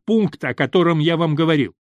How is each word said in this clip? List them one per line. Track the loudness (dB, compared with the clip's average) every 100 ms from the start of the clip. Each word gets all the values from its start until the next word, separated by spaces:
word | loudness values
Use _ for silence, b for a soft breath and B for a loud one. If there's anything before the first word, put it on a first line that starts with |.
пункт, | -2 0 0 -4
о | -8
котором | -4 -2 0 2 0
я | 0 0
вам | 0
говорил. | 0 0 0 -2 -8